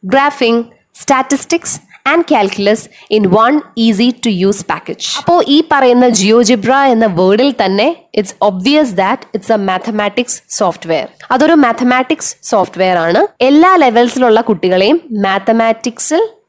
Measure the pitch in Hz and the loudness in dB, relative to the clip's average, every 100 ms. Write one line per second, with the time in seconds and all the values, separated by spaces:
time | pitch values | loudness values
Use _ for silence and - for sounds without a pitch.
0 | 190 262 277 285 240 233 233 _ _ - | 0 0 0 0 0 0 -4 _ _ -10
1 | - 269 262 277 - 339 - - _ - | -2 -2 0 -4 -2 -4 -4 -8 _ -10
2 | - 320 330 285 196 196 202 220 - - | -2 -2 0 0 0 -2 0 0 -4 -14
3 | - 214 190 196 226 302 - - 226 196 | -4 0 2 2 2 0 -4 -2 0 2
4 | 240 247 233 185 190 220 - 156 - 160 | 0 -2 -4 -2 -2 -2 -4 -6 -6 -10
5 | - - - 349 - 285 320 285 262 247 | -8 -6 0 0 2 0 2 2 2 4
6 | 247 - 196 226 214 240 196 269 277 226 | 2 2 2 2 2 -2 0 0 2 2
7 | 220 170 185 208 277 - 196 196 247 339 | 0 0 2 2 0 -2 -2 0 -2 -4
8 | _ - 196 - 208 190 185 302 285 185 | _ -6 -6 -2 -2 0 0 2 0 0
9 | 190 254 - 214 - 220 196 185 208 214 | -2 -4 -6 -10 -2 -2 -2 -4 -4 -4
10 | 208 202 240 - _ - 190 - 165 160 | -4 -4 -6 -6 _ -4 -2 -4 -4 -4
11 | - _ - 254 311 330 254 226 247 254 | -4 _ -4 0 4 4 2 0 0 0
12 | 254 311 - - - 220 180 - 185 180 | -2 -4 -6 -8 -2 -2 -2 -2 0 0
13 | 165 190 392 _ 254 294 359 370 269 226 | 0 0 -2 _ 2 4 4 4 4 2
14 | 240 254 247 220 240 196 185 185 196 330 | 0 0 2 2 0 -2 0 0 2 0
15 | 302 214 196 196 196 226 226 226 247 226 | -2 -4 -2 -2 0 0 0 -2 -4 -6
16 | - 320 440 - | -4 -2 -2 -6